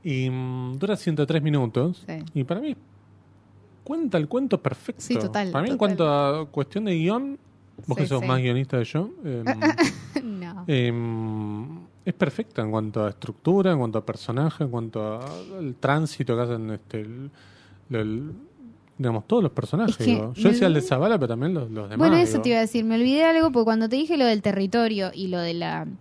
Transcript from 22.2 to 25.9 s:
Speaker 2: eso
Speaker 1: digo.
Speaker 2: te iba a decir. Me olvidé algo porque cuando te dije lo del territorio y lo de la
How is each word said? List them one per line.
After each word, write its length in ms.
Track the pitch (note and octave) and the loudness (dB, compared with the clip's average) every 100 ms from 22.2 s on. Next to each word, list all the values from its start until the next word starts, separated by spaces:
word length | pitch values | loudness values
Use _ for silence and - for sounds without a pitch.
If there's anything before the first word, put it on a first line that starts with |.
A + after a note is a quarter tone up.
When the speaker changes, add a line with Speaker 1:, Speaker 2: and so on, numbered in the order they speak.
Speaker 2:
eso 120 | E4+ | 6
Speaker 1:
digo. 80 | - | 2
Speaker 2:
te 60 | A#3+ | 2
iba 80 | A3+ | 2
a 20 | |
decir. 240 | A3 A#3+ A3+ | 2 0 0
Me 100 | A3+ | 2
olvidé 280 | B3 C#4+ | 4 4
algo 280 | E4 E4 D#4+ | 6 6 4
porque 140 | B3 A3+ | 4 4
cuando 240 | A3+ A3+ | 2 2
te 60 | C4 | 0
dije 200 | D#4 E4 | 0 2
lo 80 | B3 | 4
del 160 | G#3+ | 4
territorio 680 | G3+ G3 G3 A#3 A3+ G#3 F#3 | 2 0 2 2 2 0 -4
y 140 | - F#3+ | -4 -4
lo 120 | F3+ | -2
de 140 | E3+ | -2
la 320 | E3+ E3 D#3+ D#3 | -2 -4 -4 -8